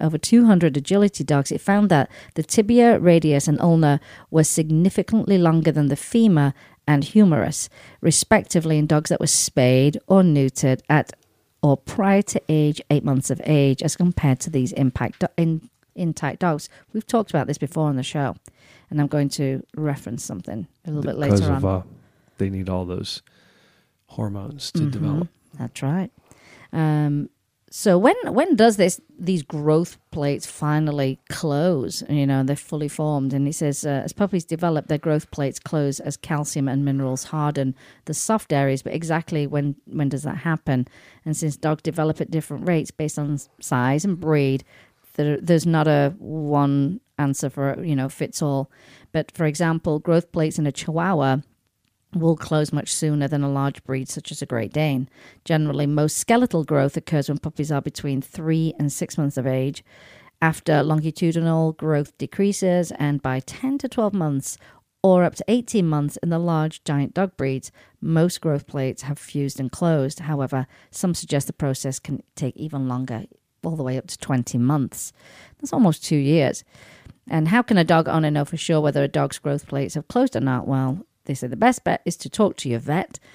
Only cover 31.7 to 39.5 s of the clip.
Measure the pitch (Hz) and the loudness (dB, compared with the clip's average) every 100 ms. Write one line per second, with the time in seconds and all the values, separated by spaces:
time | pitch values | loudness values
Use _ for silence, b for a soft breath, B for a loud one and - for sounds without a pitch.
31.7 | 151 98 - - 147 139 135 131 143 - | 0 -2 -8 -4 0 2 2 0 -2 -6
32.7 | 151 147 - 151 143 135 139 143 165 151 | -6 -6 -4 -2 0 -2 0 -2 -2 -2
33.7 | 139 151 139 - - 202 185 - 160 170 | -2 -4 -4 -4 -2 -2 -2 -4 -4 -2
34.7 | 156 - 151 165 151 - - 139 - - | -2 -2 -4 0 -2 -4 -6 -6 -6 -6
35.7 | 160 143 139 143 - - 151 143 156 135 | -2 -2 -4 -8 -10 -6 -4 -4 -2 -2
36.7 | 135 143 135 131 131 - 156 147 143 135 | 0 0 0 -2 -4 -6 -4 -2 -2 -4
37.7 | 127 b b - 151 - 220 - 143 139 | -4 b b -10 -6 -2 -2 0 0 2
38.7 | 135 - 151 165 165 - 156 143 | 0 -4 -6 -4 -4 -4 -4 -2